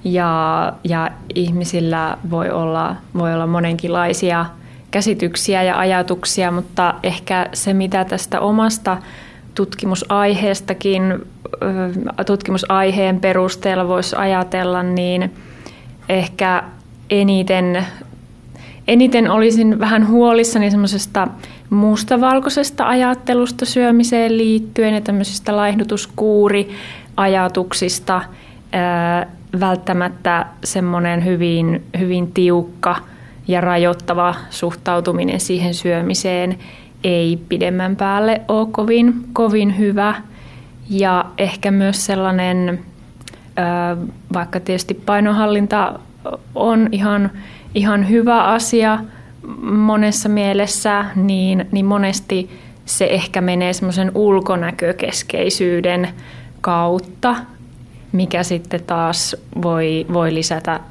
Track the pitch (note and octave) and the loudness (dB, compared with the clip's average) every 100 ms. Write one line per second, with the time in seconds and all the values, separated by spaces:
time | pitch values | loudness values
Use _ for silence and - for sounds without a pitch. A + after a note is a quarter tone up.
0 | F#3 F3+ F3 E3 D#3+ D#3+ E3+ - E3+ E3 | 0 0 2 0 0 0 -2 -4 -4 -2
1 | E3 - - - F3 F3 E3+ F3 E3 E3 | -2 -6 -8 -4 -2 -2 -2 -2 0 -2
2 | D#3+ - E3+ E3 E3 E3+ D#3+ D#3+ D#3+ F#3 | -4 -6 -6 -4 -2 -2 -2 -2 -4 -6
3 | - F3+ E3+ E3 E3 E3+ E3+ E3 F3 E3+ | -8 -4 -2 0 0 0 0 -2 -2 0
4 | F3 E3 F#3 E3+ E3+ - - - - G3+ | 0 0 0 0 -2 -8 -20 -20 -6 -2
5 | G#3 G3+ F3 E3+ - F#3+ F#3 F3+ F#3 F#3 | 0 0 -2 -2 0 2 2 2 2 0
6 | F3+ F3+ - - F3+ F3 F3+ - F3 - | 0 -4 -4 -2 0 -2 -4 0 0 0
7 | F#3 F3 - F#3 F3+ - - G3 F#3+ F#3+ | -4 -6 -4 -2 -2 -4 -2 0 0 -2
8 | F#3 F#3+ - G3 G3+ G#3+ A3 A3 - F#3 | -2 -4 -4 -2 0 2 2 0 -4 -4
9 | - - - - - - G3 - G3+ F#3 | -6 -20 -20 -20 -14 -4 -4 -2 -4 -4
10 | - G3+ G3+ G3 G#3 G3 - F#3+ G3 F#3+ | -2 2 2 2 0 -2 -4 -4 -2 0
11 | F#3+ F#3 - - - - G3 F#3+ F#3 F#3 | 0 -2 -6 -16 -14 -6 -4 -2 -4 -4
12 | - - F#3 G3+ G3+ F#3 - F#3+ F#3+ G3 | -6 -6 -2 -2 0 -4 0 2 2 2
13 | F#3+ F#3 F#3+ F#3 F#3 F#3 G3+ F#3+ F3+ F3+ | 2 2 2 2 0 -2 -2 0 0 0
14 | F#3 - G3 F#3+ F3+ F#3 F3+ F3+ F3+ F3+ | -2 -2 0 0 0 -2 0 0 0 0
15 | F3+ F3+ F#3 - - - - - - - | 0 0 -2 -6 -20 -20 -20 -20 -20 -20
16 | - F#3 F3 - F#3+ F3+ - - - - | -2 -2 -2 -2 0 0 -2 -16 -20 -20
17 | - G#3 G3 G3 F#3+ F#3 F3+ F3 F#3 - | -2 2 4 2 2 2 2 0 -4 -10
18 | - - - - - - - - - A#3+ | -18 -20 -20 -20 -20 -20 -20 -10 2 6
19 | B3+ B3 A3+ G#3 A3 A3+ A3 G#3+ G#3+ A3 | 6 6 4 4 4 6 4 4 2 2
20 | G#3+ A#3 A#3+ A#3 A#3 A3+ G#3 G3+ G3+ G3+ | 4 6 6 6 4 2 2 2 2 0
21 | - G3+ F3+ - - - - G3+ G#3+ G#3 | -2 -2 -2 -4 -18 -20 -2 2 4 2
22 | G#3+ A3+ C4 C4 C4+ C#4 C#4+ - B3 B3+ | 2 2 4 4 2 0 -2 0 2 4
23 | B3+ B3+ B3+ B3 B3 A#3+ B3+ B3+ B3 A#3 | 2 0 0 0 0 -2 -2 2 4 4
24 | A#3 A#3+ A3+ A3+ A3+ A3 A3 - A3 G#3+ | 4 2 2 2 4 2 0 0 2 2
25 | G#3+ G3+ G3 - - G#3 G#3 G#3 A3 G#3 | 0 -2 -2 -4 -2 0 2 0 0 -4
26 | - - G#3+ G#3 G3+ G3+ G3+ - - - | -6 -2 2 4 4 4 -2 -8 -14 -16
27 | - - G3 F#3+ F#3 F#3 F#3 - F3+ F3+ | -10 0 2 2 2 0 -2 -2 -2 -4
28 | - F#3 - - - - - F#3 F3+ F3 | -2 -2 -2 -16 -20 -20 -6 -2 0 0
29 | E3+ F3 - - - F#3 F#3+ F3+ F#3 F3+ | 0 0 -4 -12 -8 -2 0 0 0 -2
30 | F3+ F3+ F3+ E3+ - - - G3 F3+ F3 | -2 -2 0 0 -2 -8 -6 -2 0 0
31 | F3 E3+ F3 F3 F3 E3 E3 E3 - F3 | 0 0 0 2 2 2 2 0 -4 -4
32 | F#3 F3+ F3 F3 F3+ F3 F3 - F3+ F3 | 0 0 -2 2 4 4 0 -2 -2 -2
33 | - - - - - F3+ F3+ F3 F3 F3 | -8 -20 -20 -14 -2 0 2 2 2 0
34 | - F3 F3 E3+ - - E3+ E3+ - F3 | -2 0 0 0 -10 -6 -6 -4 -2 -2
35 | F3 E3+ F3 F#3 - F3+ F3 E3+ F3+ E3+ | 0 0 0 -2 -2 0 -2 -2 -2 0
36 | E3+ F#3 F#3+ F3+ F3+ F#3 - - - - | 0 -2 -2 -2 -2 -4 -10 -20 -20 -6
37 | G3 F3 E3 E3+ E3 F3 F3 F#3 F#3 G3 | 0 2 2 -2 -2 -2 0 0 -2 0
38 | G3 G3+ G#3+ A3 A3 G#3+ A3 A3 G#3+ A#3 | 0 2 2 0 0 0 0 -2 2 4
39 | A#3+ A#3+ - - A3+ G#3+ G3+ G3 G#3 G3+ | 4 2 -4 0 2 2 2 2 2 2
40 | G#3 G#3+ - - - - - - - G3 | 0 -2 -8 -20 -20 -20 -20 -20 -4 0
41 | F#3+ F3+ - - G3 - G3+ G3 G3 G3 | 2 2 0 -2 -4 -2 0 2 2 0
42 | - G3 F#3+ F#3 F3+ F3+ F3+ F3 - - | -2 -2 0 0 0 0 0 -2 -8 -20
43 | - - - - - - F3 F3 F3 F3 | -20 -20 -20 -20 -12 -4 -2 0 -2 -4
44 | F3 - - F3+ E3+ F#3 F3+ F#3 - F#3+ | -8 -12 -6 -6 -4 -6 -2 -4 -4 -6
45 | - G3+ G#3 G#3 G#3+ G#3 G3+ G#3 F#3+ - | 0 2 4 2 2 2 2 0 0 -4
46 | - - - - - - A3+ A3+ A3 G#3 | -16 -16 -12 -12 -10 -2 2 4 2 2
47 | G#3 G3+ G3 - - - - G#3+ G3+ G#3 | 0 0 0 -4 -18 -20 -6 0 2 2
48 | F#3+ A#3 A#3 A#3 F#3 A3+ A3+ A#3 A3 A3 | 4 4 4 4 4 2 2 2 2 2
49 | A3 - - - - - - G#3 G#3+ G#3+ | -4 -14 -20 -18 -14 -10 0 2 4 4
50 | G#3+ G#3 G#3+ G#3 G3+ G3 G3+ - A3 G3+ | 2 2 0 0 2 0 0 -2 0 0
51 | G3+ F#3+ G3 F#3+ F#3 F#3 F3+ G3 G3 G3+ | 0 0 2 2 2 0 0 0 2 2
52 | G3 F#3+ - F#3+ F3+ - - - - - | 0 -2 -2 -4 -4 -12 -20 -20 -8 -2
53 | - F#3 E3+ G3 F#3 F3+ F3+ F3+ F#3 F3+ | 0 0 -2 -2 0 0 0 -2 -2 0
54 | F#3 F#3+ G#3 F#3+ F#3+ F#3 E3+ F3 E3+ F3+ | 0 2 4 4 2 -2 -2 -2 -4 -2
55 | - - - - F3+ - F3+ F3 F3+ F3 | -4 -6 -6 -2 -2 0 0 0 0 0
56 | F3+ - - - - - - E3+ E3+ F#3 | -2 -6 -18 -20 -20 -8 -2 0 2 0
57 | F3+ - B3+ A#3+ - - - - - - | -4 -4 -2 -2 -6 -18 -20 -20 -20 -20
58 | - F3+ F3+ F3 F3+ F3 E3+ F3 E3+ E3+ | -4 -2 0 -2 -2 -4 -4 -8 -4 -2
59 | E3 E3+ - - - - F3 E3 D#3+ D#3+ | 0 -2 -4 -6 -10 -4 -2 0 0 -2
60 | D#3+ F3 E3 D#3+ D#3+ D#3+ E3 D#3+ - | -2 0 0 0 -2 -4 -4 -6 -6